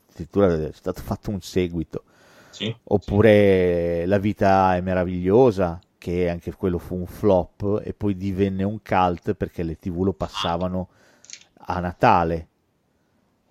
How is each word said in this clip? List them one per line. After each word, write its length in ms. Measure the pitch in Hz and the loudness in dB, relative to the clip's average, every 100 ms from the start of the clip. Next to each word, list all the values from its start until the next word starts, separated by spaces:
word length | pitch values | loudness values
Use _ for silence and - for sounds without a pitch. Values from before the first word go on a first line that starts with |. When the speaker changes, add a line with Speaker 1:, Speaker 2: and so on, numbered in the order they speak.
| _ | _
Speaker 1:
addirittura 420 | - 80 98 98 | -16 -4 2 2
è 200 | 82 78 | 2 -2
stato 280 | - 90 92 | -8 -8 -8
fatto 300 | - 113 - | -8 -8 -6
un 100 | 101 | -8
seguito. 600 | - 95 90 85 78 - - _ _ _ _ | -4 -2 -2 -4 -8 -10 -14 _ _ _ _
Speaker 2:
Sì, 240 | - 104 - | -10 -10 -10
Speaker 1:
Oppure 1160 | - 104 - 101 107 104 101 95 90 87 85 85 | -2 -2 0 4 6 6 6 4 2 0 0 -2
Speaker 2:
sì. 60 | 87 | 0
Speaker 1:
La 100 | 101 | 0
vita 560 | 101 98 98 95 95 | -2 0 2 4 4
è 60 | 90 | 2
meravigliosa, 1000 | 92 92 90 90 90 107 131 95 90 85 - _ | 0 -2 -2 -2 2 4 4 2 -2 -4 -14 _
che 320 | - 87 90 | -6 -2 -2
anche 240 | 87 90 | -4 -8
quello 240 | - 95 87 | -6 -4 -4
fu 180 | - 92 | -6 -8
un 100 | 87 | -10
flop 760 | - 104 92 82 - 101 104 | -2 2 2 0 -6 -4 -4
e 100 | - | -6
poi 220 | - 104 95 | -6 -4 -4
divenne 480 | 98 92 98 95 | -4 -2 -2 0
un 160 | 98 107 | -4 -6
cult 520 | - 101 92 87 - | -2 2 2 0 -6
perché 280 | 101 95 - | -6 -6 -6
le 160 | 82 82 | -6 -6
T 120 | 98 | -8
V 120 | 85 | -2
lo 100 | 95 | -2
passavano 760 | 90 85 - 90 85 90 92 92 _ _ _ - - - _ | -2 -8 -6 -4 -2 -4 -6 -8 _ _ _ -20 -20 -20 _
a 200 | - 90 | -8 -6
Natale 680 | 87 87 123 95 82 82 82 _ _ _ _ _ _ _ _ _ _ | -6 0 4 4 2 -2 -8 _ _ _ _ _ _ _ _ _ _